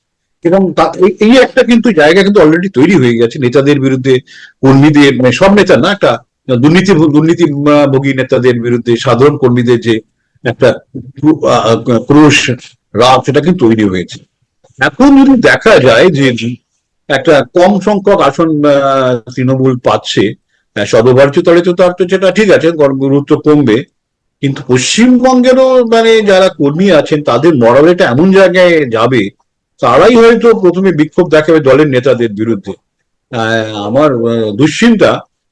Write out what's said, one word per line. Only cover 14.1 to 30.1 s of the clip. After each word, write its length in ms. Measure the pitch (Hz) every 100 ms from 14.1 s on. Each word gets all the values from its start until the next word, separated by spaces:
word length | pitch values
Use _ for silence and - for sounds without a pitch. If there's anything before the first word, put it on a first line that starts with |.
| - _ _ _ _ _ -
এখন 400 | 143 - 277 277
যদি 160 | 269 262
দেখা 380 | 139 123 226 180
যায় 320 | 127 113 175
যে 220 | 143 135 113 113 123 _ _ _ _ -
একটা 360 | 135 165 143 127
কম 260 | 175 185 202
সংখ্যক 400 | 214 208 202 202
আসন, 440 | 139 - 165 151
আহ, 640 | 147 139 139 135 127 123 -
তৃণমূল 440 | 135 127 131 131 123
পাচ্ছে, 560 | - 110 - - 98 - _ _ _
আহ, 100 | -
সর্বভারতীয় 600 | 101 117 120 127 139 135
তলে 160 | 175 170
তো 120 | 175
তার 200 | 175 180 180
তো 60 |
যেটা 260 | 180 185 190
ঠিক 200 | 185 214
আছে, 200 | 165 160
গর-, 280 | 165 143 135
গুরুত্ব 380 | 139 139 143 151
কমবে, 480 | 151 151 123 110 160 _ _ _ _ _
কিন্তু 340 | 139 135 -
পশ্চিমবঙ্গেরও 1080 | 127 - - 247 247 254 254 247 254 262 254
মানে 380 | 233 226 226 226
যারা 260 | 208 190 190
কর্মী 420 | - 143 156 196
আছেন, 320 | 160 - 151
তাদের 320 | 147 123 170
মরাল 340 | 147 117 127 156
এটা 160 | 175
এমন 280 | 165 120 185
জায়গায় 580 | 190 190 180 180 165 135
যাবে, 400 | 110 120 127 98 - _ _ _ _
তারাই 340 | 127 131 202